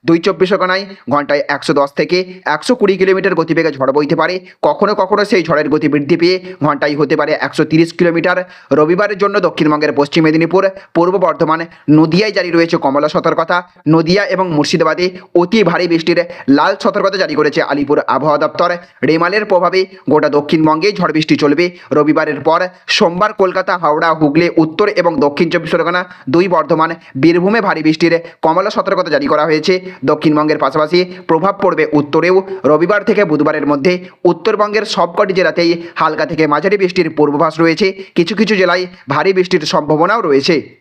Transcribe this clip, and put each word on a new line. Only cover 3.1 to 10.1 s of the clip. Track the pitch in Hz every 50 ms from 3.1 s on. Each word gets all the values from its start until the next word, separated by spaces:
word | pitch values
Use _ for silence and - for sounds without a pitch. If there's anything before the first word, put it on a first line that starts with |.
| 185 190 185 196 180 165
গতিবেগে | 160 160 156 165 160 160 139
ঝড় | 131 131 135 135
বইতে | 147 151 143 170
পারে। | 156 160 165 185 185 185 - - _ -
কখনো | 156 151 - 208 196 208
কখনো | 202 196 180 214 202 208
সেই | 196 247 190 160
ঝড়ের | 156 165 147 151 -
গতি | 151 151 156 147 139
বৃদ্ধি | 147 143 135 170
পেয়ে | 160 170 180 185 185 185 - - - 139
ঘন্টায় | 151 147 135 156 151 147 143
হতে | 151 131 156 151
পারে | 147 147 151 - 127
একশো | 135 - - 151 120
তিরিশ | 160 160 165 165 -
কিলোমিটার। | - 175 170 165 170 165 180 180 180 185 - - - - _ 139 151
রবিবারের | 151 160 180 185 208 202 208 180 202
জন্য | 196 196 208 180
দক্ষিণবঙ্গের | 160 151 - 165 151 151 151 151 147 139 143
পশ্চিম | 143 139